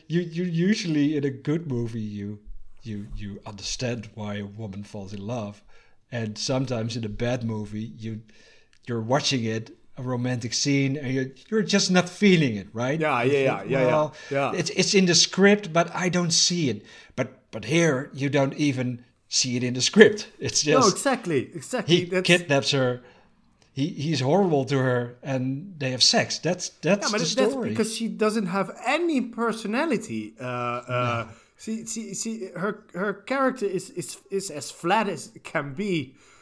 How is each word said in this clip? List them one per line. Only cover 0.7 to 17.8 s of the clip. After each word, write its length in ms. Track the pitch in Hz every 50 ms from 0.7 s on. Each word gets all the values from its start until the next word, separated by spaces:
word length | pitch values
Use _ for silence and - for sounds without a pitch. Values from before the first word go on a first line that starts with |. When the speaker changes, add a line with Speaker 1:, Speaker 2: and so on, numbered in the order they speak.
| 220 214 - 175 151 147 143 147 156
Speaker 1:
in 80 | 147 139
a 60 | 143
good 400 | 127 120 - 147 147 170 170 156
movie, 300 | 127 120 120 110 113 117
you 400 | 107 107 104 104 101 101 104 101 - - - - - - - - - 117
you, 180 | 107 101 101 110 -
you 240 | 104 107 101 101 104 -
understand 640 | 110 104 101 - - - - 127 120 117 117 104 - -
why 220 | - 107 104 101 104
a 80 | 101
woman 360 | 98 101 107 113 107 95 101
falls 300 | 101 - - 107 98 95
in 120 | 104 98 98
love. 360 | 104 123 123 107 104 104 - _ - - - _ - - - _ _
And 280 | - 117 113 107 104 -
sometimes 580 | - - 135 131 139 127 127 113 110 113 113
in 80 | 127 113
a 40 | 104
bad 340 | 104 - 120 120 123 123 113
movie, 480 | 113 110 107 107 101 104 107 110 113 107 110
you, 240 | 110 113 110 107 110 _ - - - - _ - _ _ _ _ _
you're 160 | - 123 113
watching 420 | 110 110 127 147 151 - 139 127 113
it, 320 | 110 110 113 113 - - _ - - - -
a 40 |
romantic 520 | 127 127 127 120 123 127 127 120 113 117 -
scene, 420 | - - 143 139 139 139 135 135
and 160 | - - 123
you're, 140 | 131 135 131 131 - - - -
you're 120 | 214 220
just 280 | 202 - 202 202 190 175
not 180 | 185 180 175 175
feeling 480 | - - 208 202 185 165 151 127 110
it, 120 | 101 92 -
right? 260 | - 110 120 131 147 160
Speaker 2:
Yeah, 240 | 156 151 139 120 120
Speaker 1:
You 80 | 131
Speaker 2:
yeah, 260 | 143 139 135 131 113 98
Speaker 1:
think, 120 | 98 107
Speaker 2:
yeah, 100 | 127 135
yeah, 60 | 131
Speaker 1:
"Well, 280 | 123 123 - - 151 - - - -
Speaker 2:
yeah. 220 | 139 139 139 123 -
Speaker 1:
it's, 160 | 190 165 -
it's 240 | - - 175 - -
in 120 | 196 190
the 80 | 175 170
script, 580 | - - - - - 190 202 208 202 202 170
but 220 | 156 170 170 170 -
I 140 | 151 175 185
don't 220 | 160 180 175 165
see 380 | 165 - - - 180 175 156 127
it." 120 | 107 - - - - - - - -
But, 340 | - 127 - - - _ _
but 140 | - 113 101
here, 440 | 104 151 170